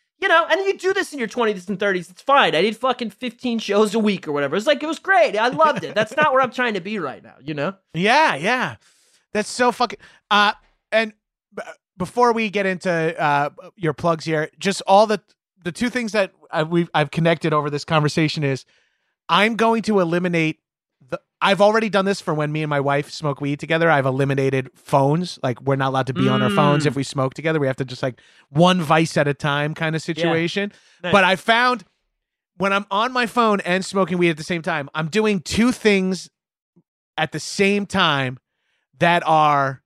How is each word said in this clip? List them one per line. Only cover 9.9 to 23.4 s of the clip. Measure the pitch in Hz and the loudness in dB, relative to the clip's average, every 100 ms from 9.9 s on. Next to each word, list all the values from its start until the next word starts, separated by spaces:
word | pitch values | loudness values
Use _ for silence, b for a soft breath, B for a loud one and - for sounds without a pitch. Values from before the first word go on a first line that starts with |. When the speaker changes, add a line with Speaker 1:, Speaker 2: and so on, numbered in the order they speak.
| - b b - | -6 b b 0
Speaker 2:
uh, | 208 208 - _ _ _ | 2 2 -2 _ _ _
and | 220 220 - _ _ _ 208 | -2 -2 -6 _ _ _ -16
b-, | - - _ - | -16 -18 _ -10
before | 175 247 240 | -6 2 2
we | 226 220 | 2 -2
get | 196 190 | -2 -2
into, | 185 185 165 160 165 | -2 -2 -2 -2 0
uh, | 156 143 147 - 180 - | 0 0 -2 -6 -20 -6
your | 160 | -4
plugs | - 170 160 156 | -2 -2 -2 -2
here, | 156 156 - | -4 -4 -6
just | 180 185 - | -6 -4 4
all | 196 214 | 4 6
the, | 208 _ _ _ _ | 0 _ _ _ _
the | 175 | -12
two | - 240 | -4 -4
things | 247 226 | -2 -2
that | 208 190 _ - | -2 -2 _ -8
I, | 165 | -4
we've, | 156 175 170 | 0 0 0
I've | 160 147 | 0 -2
connected | - 165 165 165 | 0 0 0 0
over | 151 147 | -2 -2
this | 143 - | -6 -2
conversation | 160 147 - 156 - | 0 2 2 0 0
is | 143 131 - _ _ _ _ _ - | -4 -4 -8 _ _ _ _ _ -2
I'm | 170 214 220 | 2 2 2
going | 226 226 | 2 2
to | 214 202 | 2 0
eliminate | 170 175 180 170 160 - _ _ _ _ 131 | 2 0 0 0 -2 -4 _ _ _ _ _
the, | 170 _ - | -14 _ -2
I've | 180 196 | 0 4
already | 208 220 220 | 4 4 2
done | 196 190 | 0 0
this | 196 | -2
for | - | -4
when | 156 151 | -2 -2
me | 151 | -2
and | 151 | -2
my | 143 | -2
wife | 139 143 147 | 0 -2 -4
smoke | - 151 | -6 -6
weed | 139 | -4